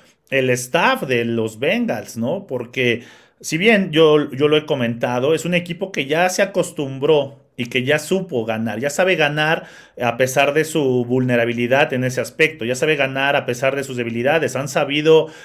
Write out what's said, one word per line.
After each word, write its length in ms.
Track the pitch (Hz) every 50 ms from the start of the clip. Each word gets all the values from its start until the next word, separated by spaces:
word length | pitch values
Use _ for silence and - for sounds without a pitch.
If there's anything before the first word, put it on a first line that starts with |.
| _ _ _ _ _ -
el 200 | 135 135 131 127
staff 520 | 123 123 - - - 165 190 240 269 262 180
de 200 | 139 127 120 117
los 360 | 117 117 117 110 110 107 107
Bengals, 560 | 123 156 202 240 240 208 131 110 101 - -
¿no? 300 | 117 113 123 165 202 196 -
Porque 560 | 135 123 117 120 - 135 127 120 117 117 - - - - - _ _ _
si 180 | - - 151 160
bien 340 | 185 226 226 202 185 160 151
yo, 380 | 156 160 151 151 151 143 147 -
yo 160 | 123 147 147
lo 80 | 151
he 100 | 151 151
comentado, 680 | 151 156 135 120 117 117 113 135 123 123 123 127 147 160
es 100 | 156 -
un 100 | 170 180
equipo 380 | 175 175 175 170 - 202 190 -
que 140 | - 143
ya 220 | 135 147 165 180 185
se 140 | 185 - 202
acostumbró 1000 | 190 - 196 165 - - - 147 131 135 135 135 165 160 147 135 127 - - _ _ _
y 100 | - 123
que 180 | 123 120 131 123
ya 140 | 131 147 151
supo 460 | 151 - 190 190 190 185 156 123 110
ganar, 340 | 110 110 110 113 113 104 110
ya 120 | 123 143
sabe 260 | - - 185 190 185
ganar 500 | 156 156 147 147 151 151 156 165 165 - - - - - - _ -
a 160 | 120 117 117
pesar 380 | 120 131 127 - 143 139 143 143
de 100 | 156 156
su 400 | 151 - 165 143 131 127 123 120
vulnerabilidad 880 | 120 123 131 127 127 123 117 117 117 120 117 120 117 127 139 147 - 135
en 120 | 123 127
ese 160 | 127 123 131
aspecto, 440 | 113 - - - 160 156 156 160 113
ya 120 | 117 123
sabe 180 | 123 160 156 156
ganar 400 | 139 139 135 135 135 135 139 143
a 120 | 139 131
pesar 280 | 127 120 120 139 135 135
de 80 | 139 139
sus 140 | 135 131
debilidades, 580 | 123 120 117 117 117 120 135 156 165 151 117 -
han 140 | 127 139 147
sabido, 580 | - 170 147 135 143 147 151 156 160 160 156 156 - -